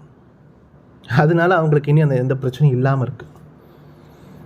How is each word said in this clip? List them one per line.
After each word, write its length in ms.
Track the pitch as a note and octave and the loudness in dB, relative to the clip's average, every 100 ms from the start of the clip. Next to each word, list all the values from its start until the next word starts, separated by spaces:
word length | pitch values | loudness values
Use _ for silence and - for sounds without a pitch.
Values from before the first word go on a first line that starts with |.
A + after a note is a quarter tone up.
| - - - _ - - - - - - - B2 | -20 -20 -20 _ -20 -20 -20 -20 -20 -20 -4 0
அதனால 380 | D3+ E3+ F3 F3+ | 2 2 2 2
அவங்களுக்கு 360 | D#3+ D3 C#3+ | 2 0 2
இனி 100 | D3+ | 2
அந்த 140 | D3 B2+ | 2 0
எந்த 220 | C3 C3 | -2 -4
பிரச்சனையும் 220 | C3 - | -4 0
இல்லாம 380 | D3+ B2 C3+ C3+ | 0 2 0 -2
இருக்கு. 240 | A#2 - - - - - - - - - - - - - | -4 -8 -18 -20 -20 -20 -20 -20 -20 -20 -20 -20 -20 -20